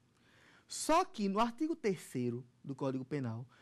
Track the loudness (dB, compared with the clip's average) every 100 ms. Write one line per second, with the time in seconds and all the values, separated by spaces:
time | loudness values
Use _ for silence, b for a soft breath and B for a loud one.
0 | _ b b b b b _ -6 4 4
1 | 4 2 0 2 2 2 -2 0 0 0
2 | -2 -2 0 -2 -6 _ -10 -4 -2 -2
3 | -4 -4 -2 -4 -8 b